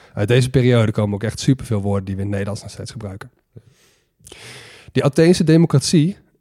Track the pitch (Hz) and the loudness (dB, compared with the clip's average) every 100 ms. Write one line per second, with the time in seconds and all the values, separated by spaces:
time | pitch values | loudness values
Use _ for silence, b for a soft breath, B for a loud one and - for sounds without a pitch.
0 | B - 104 123 127 131 123 120 110 110 | B -6 0 2 2 2 4 4 2 0
1 | 104 101 110 - - 131 - 104 101 98 | -2 -4 -6 -4 -2 -2 -2 -4 -2 -4
2 | 95 95 98 98 101 101 - - 98 117 | -4 -6 -6 -6 -6 -10 -14 -16 -16 -14
3 | 101 95 123 _ _ - _ _ _ _ | -14 -14 -18 _ _ -20 _ _ _ _
4 | _ _ - B B B B B B 131 | _ _ -20 B B B B B B -2
5 | 143 160 165 185 156 160 165 139 - 170 | 0 4 4 4 4 4 4 2 2 2
6 | 165 - _ _ | 0 -4 _ _